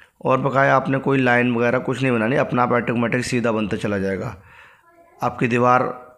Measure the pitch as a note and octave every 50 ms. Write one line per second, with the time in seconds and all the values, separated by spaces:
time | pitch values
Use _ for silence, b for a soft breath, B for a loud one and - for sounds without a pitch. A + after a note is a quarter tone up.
0 | b b b b - B2+ C3 C3+ C#3 C#3 A#2+ C3+ C#3 C#3 C3+ C3 C3 C3+ C3+ C3+
1 | C3+ C#3 C#3 C3+ B2+ B2 A#2+ B2 B2 B2 A#2+ A#2 A#2+ A#2+ A#2+ C3 - - B2+ A#2
2 | C3+ C3 A#2+ A2+ G#2+ A2+ C#3 C#3+ C3 - - B2 B2 A2+ B2 A#2+ A2 C3 A#2 A#2+
3 | A#2 A2+ C3 B2 A#2+ - B2+ A#2+ A2+ A#2+ A2 A2 G#2+ F#2+ A2+ G#2 - G#2+ G2+ G2
4 | F#2+ F#2+ G2 F#2 G2+ A#2+ - - B B B B B B B B B B _ _
5 | - _ _ - C3+ A#2+ - - C#3 A#2+ A#2+ A#2+ A#2+ B2 B2 B2+ B2+ - - -
6 | - - -